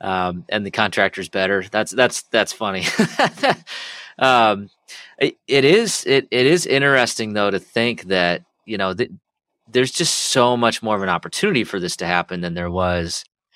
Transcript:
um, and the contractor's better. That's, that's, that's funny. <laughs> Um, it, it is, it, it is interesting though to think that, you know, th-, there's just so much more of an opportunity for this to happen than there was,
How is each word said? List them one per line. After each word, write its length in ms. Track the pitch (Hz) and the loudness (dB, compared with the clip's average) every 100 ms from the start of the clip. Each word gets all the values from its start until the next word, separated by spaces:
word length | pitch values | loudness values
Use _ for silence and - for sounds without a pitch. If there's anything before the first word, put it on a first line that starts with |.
um, 420 | 98 92 90 87 - | -6 -2 -2 -4 -6
and 160 | 104 98 | -6 -4
the 60 | |
contractor's 580 | - 104 107 98 - 90 | -2 0 0 0 -2 -6
better. 340 | 98 95 98 92 | -2 0 0 -2
That's, 200 | 107 110 | -4 -2
that's, 320 | 107 120 - | 2 0 0
that's 280 | - 113 101 | -2 0 0
funny. 320 | - 107 95 85 | -2 -6 -4 -2
<laughs> 60 | - 196 - 226 - 269 - - - - - - - | 0 0 0 -2 0 -2 -2 -6 -16 -14 -16 -18 0
Um, 500 | 131 127 110 101 101 _ - - - - | 4 6 4 2 -4 _ -20 -20 -20 -4
it, 200 | - - - | -4 -4 0
it 180 | 139 135 | 4 6
is, 380 | 202 226 - - | 6 4 -2 0
it, 220 | 139 139 | 0 2
it 160 | 123 131 | 2 4
is 220 | 175 - | 4 2
interesting 680 | 139 139 135 117 - 110 | 2 4 4 2 -2 -4
though 160 | 104 101 | 0 0
to 80 | 95 | -2
think 460 | - 117 117 113 | -4 -2 -2 -4
that, 400 | 87 95 87 85 - _ | -2 0 0 -2 -8 _
you 140 | - 104 | -10 -4
know, 160 | 95 | -4
th-, 160 | 92 82 95 _ _ _ _ _ | -2 -6 -8 _ _ _ _ _
there's 240 | 123 131 | 0 0
just 220 | - 165 | 0 -2
so 420 | - - 135 120 120 | -2 0 2 4 4
much 280 | 117 110 | 0 0
more 120 | 113 104 | -2 -2
of 60 | |
an 80 | 95 | 0
opportunity 540 | 85 85 - 208 143 | -2 -4 -4 0 0
for 160 | 101 98 | -2 -4
this 180 | 87 - | -6 -6
to 80 | 87 | -2
happen 360 | 87 85 90 | -2 -2 -6
than 120 | 87 | -6
there 160 | 85 87 | -6 -4
was, 560 | 90 90 87 82 - - _ _ | -2 0 0 -2 -6 -12 _ _